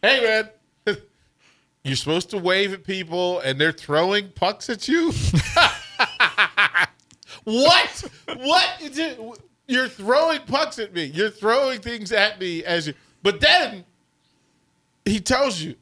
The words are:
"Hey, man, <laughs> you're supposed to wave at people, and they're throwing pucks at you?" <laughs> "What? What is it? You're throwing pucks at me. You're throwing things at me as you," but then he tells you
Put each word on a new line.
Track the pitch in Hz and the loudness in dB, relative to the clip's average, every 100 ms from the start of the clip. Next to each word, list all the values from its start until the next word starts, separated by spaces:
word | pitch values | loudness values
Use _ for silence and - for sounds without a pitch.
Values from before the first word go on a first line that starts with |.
"Hey, | - 262 226 220 214 _ _ _ - | 2 2 2 0 -2 _ _ _ -4
man, | |
<laughs> | 196 - _ _ _ _ _ _ _ | -4 -8 _ _ _ _ _ _ _
you're | 135 135 | -6 -4
supposed | - 165 180 | 0 -2 -2
to | 208 | -4
wave | 175 185 202 | 0 2 0
at | 190 | -4
people, | 165 190 170 175 180 180 | -6 -6 -4 -2 0 0
and | 135 135 | -2 2
they're | 156 | 0
throwing | 156 - 147 180 202 196 | 0 -2 2 2 0 -2
pucks | - 180 208 - | -2 -2 -2 -8
at | 233 - | -8 0
you?" | 330 339 - | 2 2 0
<laughs> | - 160 - - 294 - - - 240 - 262 - 190 - 202 180 180 _ _ _ - - | 0 0 2 2 2 0 -14 -4 -4 0 -2 2 0 2 0 2 -2 _ _ _ -20 -16
"What? | - 226 285 359 - - - - - 277 | -4 2 6 6 2 -6 -16 -16 -14 -8
What | 269 339 - 359 | 0 2 2 -4
is | 302 269 | -12 -6
it? | 320 247 220 233 _ _ _ | -6 -6 -16 -18 _ _ _
You're | 254 254 | -2 -2
throwing | - 202 262 320 302 | -6 0 2 2 0
pucks | - 269 302 - | -2 -2 -2 -4
at | 214 | -8
me. | 185 151 | -6 -6
You're | 156 208 | -2 -2
throwing | - 208 240 269 254 | -2 0 2 2 -2
things | 214 233 196 | -8 -10 -4
at | 214 202 208 | 0 0 0
me | 185 165 | -6 -6
as | 165 170 151 | -2 -2 -2
you," | - _ _ | -10 _ _
but | 196 202 | 0 4
then | 294 349 285 202 - _ _ _ _ _ _ _ _ _ _ _ | 4 4 2 -6 -18 _ _ _ _ _ _ _ _ _ _ _
he | - 208 | -4 -2
tells | 185 254 277 185 | 0 2 2 -2
you | 156 123 | -8 -12